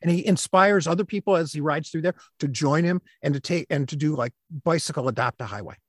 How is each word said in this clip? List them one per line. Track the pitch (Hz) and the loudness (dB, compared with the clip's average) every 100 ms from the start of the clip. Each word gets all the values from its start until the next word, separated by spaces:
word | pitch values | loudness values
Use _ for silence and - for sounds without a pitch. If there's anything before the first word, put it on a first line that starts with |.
And | 170 | 2
he | 170 208 | 0 2
inspires | 185 - 185 196 202 160 | 0 4 4 6 4 2
other | 175 202 | -2 -2
people | 202 196 185 | -4 2 0
as | 165 | 0
he | 151 | -4
rides | 147 147 160 | -2 -2 -4
through | 165 | -4
there | 160 180 - _ | -4 -4 -12 _
to | 147 | -4
join | 127 151 147 | 0 2 4
him | 170 180 - _ | 2 0 -4 _
and | 143 | -2
to | 143 | -2
take, | - 175 - | -2 -4 -2
and | 147 135 | -2 -2
to | 151 | -2
do, | 151 147 | -2 0
like, | 120 - _ 156 | -4 -6 _ -6
bicycle | - 165 - 151 127 | 0 0 -2 -4 -4
adopt | 120 123 - | 0 -2 -2
a | 117 | -10
highway. | 101 87 71 | -10 -12 -16